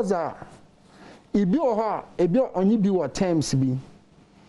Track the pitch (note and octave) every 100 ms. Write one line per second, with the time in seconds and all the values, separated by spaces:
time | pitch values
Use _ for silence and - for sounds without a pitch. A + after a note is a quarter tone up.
0 | G3+ F#3+ D3+ - - - - _ - -
1 | - - - G3+ G3 B3 D4 G#3+ A3 F3
2 | - - F3 G3+ B3+ F3+ F#3+ A3+ G3 F#3
3 | C#3+ - F#3+ E3 C3 C3+ C3 C3 - -
4 | _ _ - -